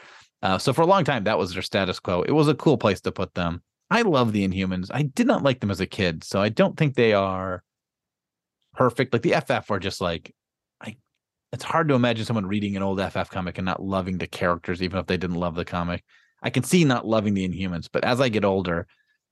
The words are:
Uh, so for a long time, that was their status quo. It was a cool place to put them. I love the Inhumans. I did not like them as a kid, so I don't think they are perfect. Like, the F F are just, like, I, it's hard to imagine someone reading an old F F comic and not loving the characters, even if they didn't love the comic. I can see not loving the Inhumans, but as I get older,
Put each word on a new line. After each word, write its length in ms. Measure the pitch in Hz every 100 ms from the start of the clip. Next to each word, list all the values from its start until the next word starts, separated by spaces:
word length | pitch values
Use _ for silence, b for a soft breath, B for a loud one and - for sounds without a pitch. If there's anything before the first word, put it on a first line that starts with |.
| B B B _
Uh, 160 | 98 92
so 140 | -
for 100 | 135
a 40 | 165
long 180 | 196
time, 200 | 147 135
that 140 | 101 104
was 140 | 92
their 100 | 90
status 380 | 90 104 95 90
quo. 220 | - 90
It 100 | -
was 160 | 147 151
a 60 |
cool 220 | 151 - 156
place 220 | 110 95
to 100 | -
put 220 | - 95
them. 280 | - 85 82 - _ -
I 100 | 214
love 300 | 226 143 120
the 160 | 104 98
Inhumans. 400 | 92 92 92 92
I 100 | 135
did 240 | 147 175 240
not 160 | 220
like 180 | 139 123
them 100 | 104
as 80 | 92
a 80 | 92
kid, 380 | - 92 80
so 160 | - 101
I 80 | 104
don't 280 | 104 190 -
think 180 | 156
they 180 | 127 117
are 500 | 101 98 92 95 90 - _ _ _ _ _ _ _ _ _ _
perfect. 400 | - 127 - 131
Like, 100 | 117
the 120 | -
F 160 | 156 -
F 200 | 120 -
are 80 | 101
just, 220 | 95 -
like, 340 | 90 82 - - _ _ _ _
I, 160 | - - _ _ _ _ _
it's 120 | 117
hard 220 | - 160 160
to 60 |
imagine 300 | 131 120 110
someone 220 | 110 117 92
reading 300 | 104 101 95
an 60 |
old 160 | 98 95
F 180 | 92 95
F 140 | 87
comic 280 | 98 90 82
and 60 | 92
not 160 | 90
loving 360 | 95 95 92 92
the 80 | 82
characters, 560 | - 92 85 - 87
even 160 | 90 92
if 80 | 82
they 100 | 90
didn't 200 | 87 85
love 180 | 87
the 100 | 82
comic. 380 | 85 90 85 87 b b b b
I 80 | 127
can 120 | 127
see 220 | 127 180
not 220 | 156 123 104
loving 280 | 110 104
the 120 | 98 92
Inhumans, 400 | 87 95 87 -
but 140 | -
as 160 | 92 123
I 80 | 135
get 160 | 107
older, 420 | 101 95 90 85 82 _ _ _ _